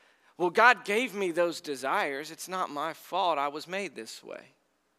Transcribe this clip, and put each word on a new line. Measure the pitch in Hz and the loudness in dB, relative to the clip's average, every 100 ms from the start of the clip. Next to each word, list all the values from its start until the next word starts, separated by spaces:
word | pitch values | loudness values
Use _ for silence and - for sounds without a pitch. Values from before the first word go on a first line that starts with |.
| _ _ _ - | _ _ _ -2
"Well, | 175 | 2
God | 214 240 226 190 | 6 8 6 2
gave | 214 - | 0 0
me | 196 185 | -2 -2
those | 165 170 156 | 2 0 0
desires. | 147 131 131 190 165 139 156 | -6 -4 -2 0 0 -4 -8
It's | 160 - | -12 -8
not | 185 160 | -4 -4
my | 143 160 | -4 -6
fault. | 151 - 175 180 147 | -6 -6 0 2 2
I | 143 | 0
was | 147 151 | -4 -8
made | 196 185 113 | -6 -6 -10
this | 113 - | -12 -14
way." | - - - _ _ _ _ | -12 -14 -16 _ _ _ _